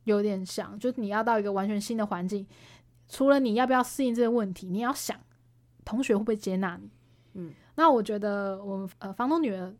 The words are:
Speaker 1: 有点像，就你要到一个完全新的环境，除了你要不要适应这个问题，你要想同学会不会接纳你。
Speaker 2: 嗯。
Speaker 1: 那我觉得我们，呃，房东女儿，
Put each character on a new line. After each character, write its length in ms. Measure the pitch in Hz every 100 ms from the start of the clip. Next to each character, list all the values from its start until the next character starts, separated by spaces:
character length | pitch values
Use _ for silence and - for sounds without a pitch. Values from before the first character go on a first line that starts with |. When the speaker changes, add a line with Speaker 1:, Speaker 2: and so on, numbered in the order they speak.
Speaker 1:
有 180 | 220 208
点 240 | 208 190 185
像， 320 | - 196 202
就 140 | 247 254
你 100 | 202
要 160 | 208
到 160 | 226 220
一 20 |
个 100 | 202
完 160 | 196 196
全 140 | 208
新 160 | 208 226
的 80 | 208
环 220 | 175 185
境， 180 | 202 196 - - - _ _ _
除 200 | - 269
了 100 | 277
你 160 | 254 214
要 100 | 254
不 80 |
要 80 | 254
适 240 | 247 - 262
应 80 |
这 80 | 233
个 80 | 233
问 240 | 240 202
题， 140 | 180 185
你 100 | 190
要 160 | 240
想 260 | 277 - - - _ _ _ _ _
同 200 | - 226
学 120 | 262 202
会 80 |
不 40 | 220
会 80 | 214
接 200 | 196 185
纳 220 | 190 175
你。 120 | 202 - _ _ _
Speaker 2:
嗯。 180 | 196 165 143 _
Speaker 1:
那 160 | - 320
我 140 | 247
觉 160 | 208 208
得 440 | 208 202 196 190
我 140 | 202 196
们， 120 | 190 -
呃， 120 | 196
房 140 | 196 254
东 140 | 330
女 100 | 277
儿， 200 | 190 185